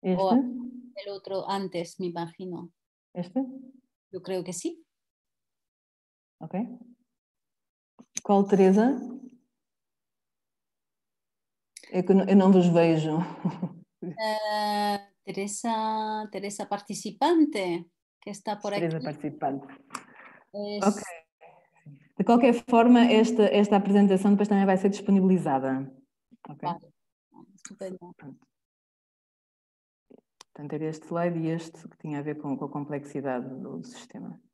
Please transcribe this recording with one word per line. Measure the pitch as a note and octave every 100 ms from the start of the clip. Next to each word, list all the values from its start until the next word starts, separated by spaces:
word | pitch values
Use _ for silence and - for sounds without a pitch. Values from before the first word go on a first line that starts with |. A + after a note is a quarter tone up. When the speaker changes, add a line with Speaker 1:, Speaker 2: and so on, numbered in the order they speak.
Speaker 1:
Este? | F#3+ F3+
Speaker 2:
O | F#3+
el | A#3+ B3 - - - - - G3+
otro | G3+ - F#3+ -
antes, | G3 F#3+ F3 E3+ -
me | F3+
imagino. | E3+ E3+ - F#3 E3+ E3+ _ _ _ _
Speaker 1:
Este? | - F3 B3+ C4 - - _ _ _ _
Speaker 2:
Eu | F#3+
creio | F#3 F#3+
que | F3
sim. | F3+ E4 E4+ _ _ _ _ _ _ _ _ _ _ _ _ _ _ _ _
Speaker 1:
Ok. | D#3+ F#3 A#3+ - - _ _ _ _ _ _ _ _ _ _ _ _ -
Qual, | - G3+ G3
Teresa? | G3 F#3+ G3 A#3 C#4+ - - - _ _ _ _ _ _ _ _ _ _ _ _ _ _ _ _ _ _ _ _ _ _ _ _ - -
É | F#3
que | F#3
eu | F#3+
não, | F#3+
eu | G3
não | F#3+
vos | F#3 F3
vejo. | E3+ E3 D#3+ D#3 D#3
<laughs> | F3 - F3 - F3+ - - _
Speaker 2:
Eh, | F3 - A3 G#3+ G#3+ G#3+ G#3 G#3 G#3 G3+ G3+ _
Teresa, | - F#3+ G3+ - A#3 A3 A3 A3 G#3+ G#3+ G#3+
Teresa | G3 G3+ G#3 G3+
participante, | G3+ - G3 G#3+ - C#4+ E4+ D4+ A3 F#3 E3+ F3 _ _ _
que | -
está | G3 - G#3
por | G#3
Speaker 1:
Teresa | G3+ E3 D#3+
Speaker 2:
aqui. | D3
Speaker 1:
participante. | D3 D3 - C#3+ C3+ - - _ - - - - - _
Speaker 2:
Es | G3+ G#3 G#3 G3
Speaker 1:
Ok. | - - E3 _ _ - _ _ _ - - _ _
De | F#3+
qualquer | A#3 B3 A#3+ -
forma, | A#3 A#3 B3 A#3+
esta, | A3 A#3 - G#3
esta | G3+ G#3 G3+
apresentação | G3 G3+ G3+ F#3+ G3
depois | G3+ G#3
também | G3
vai | G3 F#3
ser | G3
disponibilizada. | G3 - G3 F#3+ F#3 D#3 C3+ C3+ C3 C3+ - _ _ _ _ -
Ok? | D3+ F3
Speaker 2:
Vale. | E3+ _ _ _ _ _ - - G3
Estupendo. | - G3 F#3+ F#3 F3 E3+
Speaker 1:
Pronto. | C#3+ C3+ _ _ _ _ _ _ _ _ _ _ _ _ _ _ _ _ _ _ _ _ -
Portanto, | - D3
era | D3 D#3
este | D#3 -
slide | E3+ F3 E3+
e | D#3+
este | E3 E3 - -
que | _
tinha | D#3 D3
a |
ver | C#3+ D3+
com, | D3 C3+
com | C#3+
a |
complexidade | D3 C#3+ D3 C#3+ D3 C3+ B2+ C#3
do, | C3+ - E3
do | D#3+
sistema. | - - - F#3 F3 _